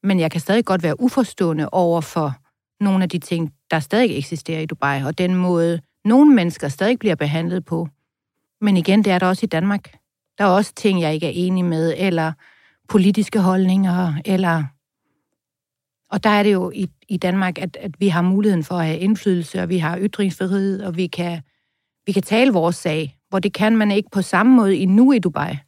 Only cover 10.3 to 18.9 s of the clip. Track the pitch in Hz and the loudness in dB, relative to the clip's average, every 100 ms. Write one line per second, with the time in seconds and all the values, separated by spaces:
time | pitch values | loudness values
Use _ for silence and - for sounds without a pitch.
10.3 | _ 202 185 208 - 214 185 160 156 160 | _ 2 2 0 -2 0 0 0 -2 -4
11.3 | 117 180 185 180 160 165 - 196 170 160 | -4 -2 0 -2 0 -2 -2 -2 0 -4
12.3 | 160 _ _ _ _ _ 208 185 202 202 | -6 _ _ _ _ _ 2 2 2 -2
13.3 | 220 185 185 185 190 190 180 180 147 - | 0 0 2 2 2 0 0 -2 -4 -2
14.3 | 185 185 165 139 _ _ _ _ _ _ | -2 0 -2 -4 _ _ _ _ _ _
15.3 | _ _ _ _ _ _ _ _ 196 214 | _ _ _ _ _ _ _ _ -2 2
16.3 | 208 208 196 180 - 185 _ _ 190 180 | 2 2 2 -2 -6 -8 _ _ -4 -2
17.3 | 185 185 160 185 - 202 - 202 170 180 | 0 -2 -4 -10 -10 -14 -2 0 2 2
18.3 | 190 214 180 151 180 160 | 2 2 0 -2 -4 -2